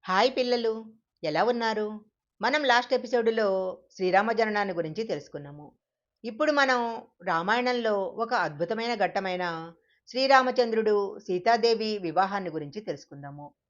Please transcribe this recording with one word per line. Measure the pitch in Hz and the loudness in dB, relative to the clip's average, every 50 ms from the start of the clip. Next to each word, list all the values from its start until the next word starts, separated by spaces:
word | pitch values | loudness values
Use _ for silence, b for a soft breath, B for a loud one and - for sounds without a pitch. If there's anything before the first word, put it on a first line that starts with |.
| _ - | _ 0
హాయ్ | 185 196 202 269 262 | 2 4 2 2 2
పిల్లలు, | 269 254 247 247 - 233 226 220 220 220 - - _ _ _ _ _ - | 0 0 0 0 0 0 -2 -4 -4 -10 -16 -20 _ _ _ _ _ -6
ఎలా | 156 151 160 196 | -2 0 2 2
ఉన్నారు? | 233 240 233 226 226 220 214 214 214 214 214 - _ _ _ _ _ _ _ | 2 2 0 0 0 0 -2 -2 -4 -6 -12 -16 _ _ _ _ _ _ _
మనం | 202 240 277 302 294 | -2 0 0 2 4
లాస్ట్ | 254 233 240 247 - 269 | 4 4 4 4 2 -2
ఎపిసోడ్లో | 240 220 214 254 240 220 226 226 220 214 196 190 190 190 185 180 - _ _ _ | -2 0 0 0 2 2 2 2 2 2 2 2 0 -2 -4 -6 -10 _ _ _
శ్రీరామ | - 185 185 180 190 208 226 | -2 0 4 4 4 4 4
జననాన్ని | 226 214 220 214 208 208 202 196 175 | 2 0 0 0 0 0 -2 0 -2
గురించి | 170 160 156 160 214 226 | -4 -4 -4 -4 -6 -4
తెలుసుకున్నాము. | 226 165 147 147 - - 147 143 143 147 147 147 - _ _ _ _ _ _ _ _ _ _ - | -4 -6 -6 -6 -12 -14 -14 -14 -14 -16 -18 -20 -20 _ _ _ _ _ _ _ _ _ _ -12
ఇప్పుడు | 233 214 220 302 311 | -10 -2 0 0 2
మనం | 294 285 269 262 254 247 233 233 226 226 - _ _ _ 180 | 4 4 4 4 2 0 0 -2 -6 -8 -12 _ _ _ -4
రామాయణంలో | 185 170 165 170 196 220 247 247 254 247 240 226 220 208 202 190 | -2 -2 0 2 2 0 2 2 0 0 0 0 0 0 0 -2
ఒక | - - - 233 226 254 | -4 -4 -6 -4 -2 0
అద్భుతమైన | 214 175 156 151 143 208 - 220 220 226 233 240 | 0 0 -2 -2 -4 -4 -4 -2 -4 -2 -4 0
ఘట్టమైన | 208 196 175 175 196 196 185 180 180 180 175 165 160 165 170 170 _ _ _ _ _ _ - | 0 0 0 0 -4 -4 -2 -4 -2 -4 -4 -4 -6 -10 -12 -16 _ _ _ _ _ _ -8
శ్రీరామచంద్రుడు | - 254 269 269 269 262 254 254 254 254 240 233 220 220 208 214 208 202 202 190 - 202 | -4 -2 4 6 6 6 6 4 2 2 2 2 0 0 2 2 2 2 2 -2 -6 -12
సీతాదేవి | - - 180 180 180 226 233 226 214 233 226 214 220 214 214 202 | -6 -4 -4 0 2 2 2 4 4 2 2 0 0 -2 -2 -2
వివాహాన్ని | 185 165 156 175 196 190 202 196 190 175 | -4 0 2 2 2 2 -2 -6 -6 -6
గురించి | 156 160 147 143 143 214 | -6 -8 -8 -8 -12 -12
తెలుసుకుందాము. | 214 196 147 139 - _ - 143 143 139 139 147 147 - _ _ _ | -8 -8 -10 -10 -12 _ -18 -16 -14 -14 -14 -14 -16 -18 _ _ _